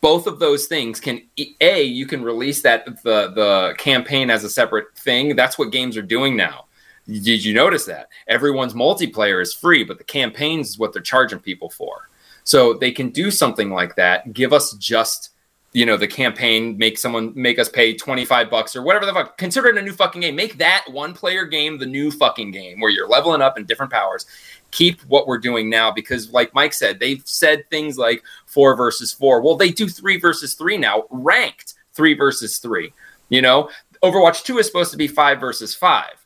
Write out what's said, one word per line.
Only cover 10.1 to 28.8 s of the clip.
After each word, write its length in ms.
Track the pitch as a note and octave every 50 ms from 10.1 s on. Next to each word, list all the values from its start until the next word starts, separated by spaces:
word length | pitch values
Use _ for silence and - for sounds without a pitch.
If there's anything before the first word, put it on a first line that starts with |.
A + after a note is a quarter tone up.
| - C#3+ C3 A#2 A2 - D3 D3+ D#3+ D#3+ C#3+ G#2 G2 G#2
what 140 | A2+ G#2 -
they're 100 | G2+ F2
charging 380 | - - C3 C3 - G2+ F2+
people 300 | _ G2+ F#2 - - E2
for. 380 | - - E2+ E2 - - - - _ _ _ _ - _ _
So 300 | - - C#3 B2+ A#2+ A2+
they 180 | G2 B2+ B2+ B2
can 180 | - C3+ B2
do 200 | A#2+ - F3+ G3+
something 400 | G3 - D#3+ B2+ A2 - G#2+ G2+
like 260 | F#2+ F#2 F2+ F2 -
that. 360 | - F#2 F2+ F2+ - - B2 G#2+
Give 200 | - B2+ B2+ C#3
us 200 | C#3+ - - -
just, 560 | G#2 - - A#2 A2+ A2+ - - - - - _ _ _ _ _ _ _ _ _
you 140 | B2 A#2+
know, 100 | A#2 A2
the 100 | G2+ G2+
campaign, 680 | G#2 - - C3 B2 G#2 - B2+ A#2+ A2+ A2 A2+ A#2 A2 G2
make 200 | A2+ A2+ A2 -
someone, 340 | - B2 A#2+ A#2 A2+ A2+ A2
make 240 | C#3 B2+ B2 A#2+ A#2+
us 100 | A#2+ -
pay 260 | - C3 A#2+ A2+ A2+
twenty-five 520 | A2 - - C3+ B2+ B2 - C3+ A#2+ A#2 G#2+
bucks 240 | - A2+ A2 - -
or 60 | B2+ B2
whatever 240 | D3+ F#3+ - -
the 60 | G3 F#3+
fuck. 240 | F#3 D#3+ - _ -
Consider 300 | F#3 F3+ F3 C4 B3 A#3+
it 100 | A3+ G#3
a 40 | G3
new 100 | G3 F#3+
fucking 280 | - F#3+ - - F3
game. 160 | F3 E3 C#3+
Make 220 | D3 F#3+ A3 - C3
that 260 | E3 E3 F#3 F#3+ - -
one 220 | B2+ C#3 D3 D#3 F3+
player 320 | - - F3+ F#3 F#3+ F#3
game 340 | D#3+ D3+ D#3 D3 D#3 D#3 C#3+
the 80 | C3+
new 240 | B2+ C3 C#3 C#3+ D3+
fucking 400 | D3 - C#3+ A#2+ - - A2 G2+ F#2+
game 280 | G2 F#2+ F2+ F2+ G2
where 100 | A2 G#2+
you're 180 | G2+ F#2+ F#2 G2
leveling 340 | A2+ C3 D3+ E3+ E3 D3+ C3+
up 160 | C3+ C3 A2+
in 60 | G#2+
different 260 | F2+ A2+ - C#3 B2+ -
powers. 340 | A2+ G2 G2 F#2 F#2+ - _ - - - - - - _ _ -
Keep 280 | - E3+ F3 E3+ - -
what 240 | C3+ C3 C#3 B2+
we're 120 | C3+ B2+ A#2
doing 300 | A2 B2 B2 A#2 A2 A2
now 220 | A2+ A2+ A2+ A2
because, 420 | G#2+ A2 A2 - C3 B2 A2 A2 A2+
like 220 | B2 A#2+ A2+ _
Mike 180 | C3+ C#3+ D3+ -
said, 280 | - C#3 G#2 G2 F#2+
they've 220 | A2+ B2+ C#3 C3+ -
said 440 | - - - - D#3 D3+ D3+ D3+ _
things 280 | - D#3 D3+ D3+ C#3 B2+
like 240 | B2 A2+ A#2+ A#2 _ - - - _
four 300 | _ - C#3+ C#3 C3+ C3
versus 360 | A2+